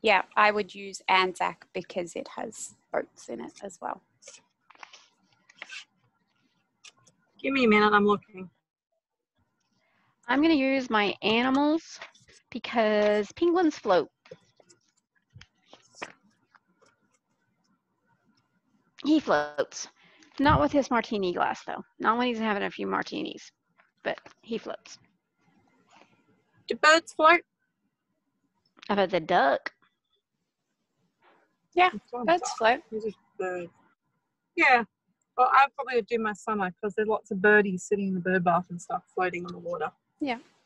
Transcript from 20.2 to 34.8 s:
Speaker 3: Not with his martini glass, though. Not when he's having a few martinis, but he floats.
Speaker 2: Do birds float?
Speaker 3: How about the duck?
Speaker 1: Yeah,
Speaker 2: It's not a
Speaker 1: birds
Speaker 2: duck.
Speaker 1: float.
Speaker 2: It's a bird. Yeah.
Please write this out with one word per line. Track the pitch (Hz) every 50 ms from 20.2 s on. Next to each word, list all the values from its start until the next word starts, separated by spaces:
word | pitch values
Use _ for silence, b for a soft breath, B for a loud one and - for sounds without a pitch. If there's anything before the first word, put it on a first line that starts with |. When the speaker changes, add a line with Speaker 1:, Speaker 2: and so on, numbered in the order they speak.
| b b b -
Speaker 3:
Not | 269 285 311 269
with | 294 285 -
his | 285 262 -
martini | 254 233 214 - 240 208 190 180 175
glass, | 180 - - - - -
though. | - - - - _ _ _
Not | - 208 220 240
when | 247 247
he's | 240 220
having | 220 220 208 202 196
a | 190
few | 190 - 202
martinis, | 190 196 190 185 - - 196 214 - - - - - _ _ _ _ _ _ _ _ _ _ _
but | - - - _ - - _ _
he | 214 226 214
floats. | - - - - _ - - _ _ _ _ _ _ _ _ _ _ _ _ _ _ _ _ _ _ _ _ - - _ _ _ _ _ _ _ _ _ _ _ _ -
Speaker 2:
Do | 247
birds | 233 - 311 311 330 330 - -
float? | - 311 311 339 339 - _ _ _ _ _ _ _ _ _ _ _ _ _ _ _ _ _ _ _ _ _ _ _ _ _ _ - - -
Speaker 3:
How | 208
about | 202 196 175
the | 185 175
duck? | 160 156 175 180 247 277 - - _ - _ _ _ _ _ _ _ _ _ _ _ _ _ _ _ _ _ _ _ _ _ _ _ _ _ _ _ _ _ _ _ _ _ _ _ _ _ _ _ _ _
Speaker 1:
Yeah, | 330 359 370 226
Speaker 2:
It's | 208 _ _ -
not | 240 247
a |
Speaker 1:
birds | 214 330 359 -
Speaker 2:
duck. | - - -
Speaker 1:
float. | 226 220 247 - - _
Speaker 2:
It's | 220 220 208
a | 220 190 _ _ _ _ _
bird. | 185 185 180 180 175 170 _ _ _ _ _ _ _ _ _ _ _ _ _ _ _ _ _
Yeah. | 349 330 294 254 233